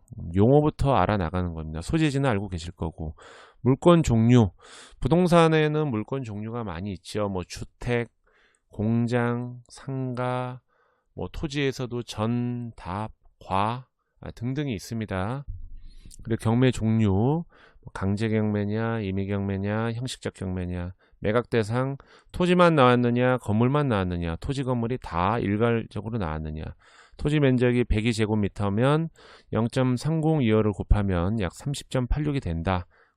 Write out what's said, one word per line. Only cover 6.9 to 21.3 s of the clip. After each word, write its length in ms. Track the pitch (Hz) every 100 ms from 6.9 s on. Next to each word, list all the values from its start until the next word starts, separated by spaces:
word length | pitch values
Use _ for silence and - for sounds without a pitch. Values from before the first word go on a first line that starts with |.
있죠. 360 | 92 - 110 104
뭐 140 | 95
주택, 640 | 87 - - - 123 120 117 _ _ _ _ _ _
공장, 880 | - 107 117 120 120 120 120 123 123 -
상가, 960 | - - 135 131 123 127 127 127 127 _ _ _ _ _
뭐 140 | - 90
토지에서도 720 | - 165 143 139 127 127 120
전, 680 | 120 - 107 120 123 120 120 -
답, 340 | 85 95 110 - _ _ -
과, 420 | 95 107 123 127 _ _ _
아, 100 | 80
등등이 420 | - 117 135 143
있습니다. 720 | 98 - 113 107 95 98 135 143 - - - - - - -
그리고 160 | - 110
경매 300 | 117 117 131
종류, 400 | - 110 110 107
뭐 340 | 95 123 160 170 _ - - -
강제 360 | - 95 101 113
경매냐, 720 | 110 107 104 101 110 113 113
임의 260 | 101 95 95
경매냐, 640 | 101 98 98 101 107 117
형식적 420 | 117 127 - - -
경매냐, 580 | 95 92 90 87 87 - _ _
매각 300 | -